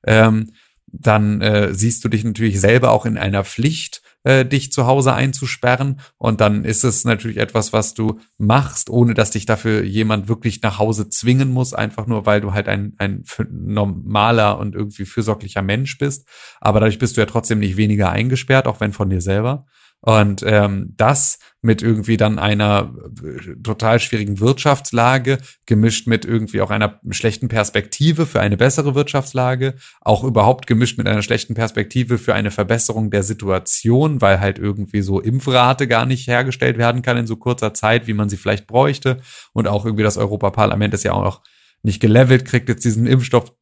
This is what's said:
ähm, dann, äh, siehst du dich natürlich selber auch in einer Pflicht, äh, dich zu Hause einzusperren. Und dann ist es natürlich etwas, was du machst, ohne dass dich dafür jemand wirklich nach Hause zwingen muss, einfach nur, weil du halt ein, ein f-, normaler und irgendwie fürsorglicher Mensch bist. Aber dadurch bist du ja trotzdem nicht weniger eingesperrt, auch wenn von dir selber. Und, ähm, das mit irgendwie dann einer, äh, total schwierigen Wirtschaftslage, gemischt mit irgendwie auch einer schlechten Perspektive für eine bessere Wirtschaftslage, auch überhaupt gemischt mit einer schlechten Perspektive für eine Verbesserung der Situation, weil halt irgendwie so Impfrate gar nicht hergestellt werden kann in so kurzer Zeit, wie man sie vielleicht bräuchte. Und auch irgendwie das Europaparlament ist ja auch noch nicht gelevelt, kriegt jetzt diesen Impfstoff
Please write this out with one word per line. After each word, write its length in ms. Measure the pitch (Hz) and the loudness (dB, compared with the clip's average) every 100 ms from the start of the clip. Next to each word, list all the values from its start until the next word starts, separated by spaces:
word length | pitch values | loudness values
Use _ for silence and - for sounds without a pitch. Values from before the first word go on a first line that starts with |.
ähm, 460 | - 110 113 110 110 _ _ _ _ | 4 6 6 4 -4 _ _ _ _
dann, 500 | - - 107 104 104 | -4 2 2 2 0
äh, 320 | 107 104 101 | 2 2 2
siehst 300 | 95 113 - | 0 0 0
du 60 | 113 | -2
dich 140 | 107 | -2
natürlich 360 | 110 104 113 98 | -2 -2 0 2
selber 320 | 98 120 123 | 4 4 4
auch 140 | 110 | 2
in 120 | 117 110 | 0 -2
einer 260 | 98 98 | -2 -2
Pflicht, 580 | 95 - 135 160 - - _ _ | -4 -2 -2 -2 -10 -14 _ _
äh, 200 | 127 131 | 2 2
dich 280 | 127 135 131 | 2 -2 -2
zu 160 | - 123 | 0 2
Hause 260 | 135 131 | 2 2
einzusperren. 880 | 131 135 127 127 - 123 127 135 135 - _ | 2 0 -2 -8 -4 0 0 -2 -6 -12 _
Und 240 | 113 107 | -2 2
dann 240 | 107 104 | 2 2
ist 180 | - 107 | 0 0
es 220 | 127 - | 2 0
natürlich 320 | 117 110 113 107 | -2 -2 -2 -4
etwas, 360 | 110 113 107 | -2 -2 0
was 200 | 110 107 | -2 -2
du 260 | - 110 107 _ _ | -2 -4 -4 _ _
machst, 500 | 104 127 139 - - | 2 2 0 -4 -2
ohne 240 | 120 120 | 2 2
dass 160 | 113 107 | 2 0
dich 160 | 110 | -2
dafür 380 | 101 107 113 107 | -2 -2 0 -2
jemand 440 | 95 104 110 107 98 | -2 -2 0 -2 -2
wirklich 360 | 113 117 - | -4 -4 -2
nach 160 | 113 98 | -4 0
Hause 300 | 107 104 101 | -2 0 -4
zwingen 420 | - 117 127 135 | -2 0 2 2
muss, 240 | 127 123 | 0 -2
einfach 320 | - 110 - 110 | -4 -6 -6 -4
nur, 180 | 110 | -2
weil 160 | 107 104 | 2 0
du 120 | 104 | 0
halt 140 | 101 101 | -4 -2
ein, 280 | 101 104 - | -4 -4 -6
ein 240 | 101 98 | -6 -6
f-, 240 | - - - | -10 -8 -8
normaler 1040 | 85 90 104 101 90 90 104 107 117 104 104 | -6 -4 -2 -2 -4 -2 0 2 4 2 0
und 160 | 104 | -6
irgendwie 320 | 95 101 - | -6 -8 -8
fürsorglicher 560 | 95 - 110 104 98 101 | -8 -4 -4 -4 -6 -6
Mensch 360 | 95 107 135 - | -2 -2 -4 -4
bist. 280 | 139 139 _ - - _ | -6 -6 _ -20 -20 _
Aber 200 | 107 104 | 0 4
dadurch 180 | 110 104 | 2 2
bist 200 | 123 - | -2 0
du 40 | |
ja 60 | 107 | -2
trotzdem 320 | 117 - 107 | -2 -2 -2
nicht 180 | 101 92 | -2 0
weniger 320 | 107 104 92 | 0 2 0
eingesperrt, 560 | 85 120 127 - 135 | 0 -2 -2 2 0
auch 140 | 127 - | 0 -2
wenn 120 | 107 | -6
von 200 | 95 98 | -2 -2
dir 100 | 92 | -2
selber. 460 | 90 98 117 143 _ _ _ _ | 0 -2 -2 -4 _ _ _ _
Und, 420 | - 110 104 98 104 | 2 2 2 0 2
ähm, 460 | 107 101 98 98 | 2 2 -2 -8
das 440 | - 110 135 - - _ _ | 0 2 2 0 -4 _ _
mit 200 | 113 107 | 0 2
irgendwie 340 | 117 107 104 | 2 0 0
dann 240 | 110 107 107 | 2 2 2
einer, 560 | 101 104 104 101 80 62 - - | 0 2 2 2 0 -10 -18 -14
äh, 400 | 78 64 90 - | -14 -12 -14 -12
total 380 | 110 107 113 117 | -8 -2 2 2
schwierigen 400 | - 113 104 98 | 0 -4 -4 0
Wirtschaftslage, 1000 | 113 135 151 139 - 117 120 131 127 135 - _ | 0 2 0 0 0 0 2 2 0 -4 -6 _
gemischt 420 | - 104 113 110 - | 0 2 2 0 -2
mit 160 | 113 | -2
irgendwie 380 | - 113 107 104 | 0 -4 -2 -4
auch 100 | 98 | -2
einer 300 | 107 107 - 123 | -2 -2 -4 -10
schlechten 400 | - 113 98 110 | -2 -2 -2 -4
Perspektive 760 | 113 101 107 98 - 151 160 | -2 -2 -2 -4 0 0 2
für 140 | 156 - | 0 0
eine 160 | 104 | 0
bessere 400 | 101 127 135 143 | 2 2 2 0
Wirtschaftslage, 800 | 135 143 143 135 131 127 127 135 131 - _ | 0 0 -4 -4 -2 -2 0 -4 -6 -20 _
auch 240 | - 104 | 0 0
überhaupt 440 | 127 110 104 - - | 2 2 2 2 0
gemischt 300 | 113 120 - | 0 2 0
mit 80 | 98 | -2
einer 120 | 107 | -2
schlechten 320 | 101 113 - | -2 -4 -4
Perspektive 640 | 113 110 - 101 127 117 120 | -4 -4 -4 -4 -4 -2 -2
für 160 | - | 0
eine 160 | 107 104 | -2 -2
Verbesserung 600 | 101 101 117 - 110 107 | -4 -2 0 -2 -2 -2
der 120 | 101 | -2
Situation, 1000 | 98 107 98 92 - - 110 127 156 139 | -2 -6 -2 -2 -2 -2 2 2 2 2
weil 180 | 101 95 | 4 4
halt 180 | 98 98 | 2 -2
irgendwie 440 | 101 101 98 104 | -4 -4 -4 -4
so 180 | 98 95 | 0 -2
Impfrate 680 | 110 127 131 127 123 131 | 0 -2 2 4 4 2
gar 200 | 131 113 | 0 0
nicht 220 | 123 127 - | 0 -4 0
hergestellt 500 | 120 131 123 127 117 | -2 -2 -2 -2 2
werden 240 | 117 123 | 0 0
kann 160 | 123 120 | -2 -2
in 100 | 113 | -2
so 80 | |
kurzer 380 | 110 123 120 107 | -4 -4 -2 -4
Zeit, 340 | - 110 117 113 | -2 0 0 0
wie 60 | |
man 160 | 104 104 | -2 -2
sie 80 | 98 | -2
vielleicht 300 | - 104 - | -4 -4 0
bräuchte. 520 | 117 147 135 135 127 - - - | 2 2 0 -2 -4 -8 -20 -8
Und 160 | 113 107 | -4 -2
auch 160 | 104 | -2
irgendwie 220 | 113 107 | -2 0
das 100 | 107 | 0
Europaparlament 800 | 101 101 104 98 110 107 104 104 | 0 -2 -2 -2 2 0 2 -2
ist 100 | 98 | -2
ja 80 | - | -2
auch 140 | 90 | -2
noch 180 | 95 - _ _ _ _ | -2 -6 _ _ _ _
nicht 160 | 110 95 | -4 0
gelevelt, 460 | 113 113 131 127 | 4 6 6 4
kriegt 240 | 131 123 - | 2 -4 -2
jetzt 160 | 113 | -2
diesen 200 | 123 110 | 0 0
Impfstoff 480 | 120 127 123 120 - _ | 2 2 2 0 0 _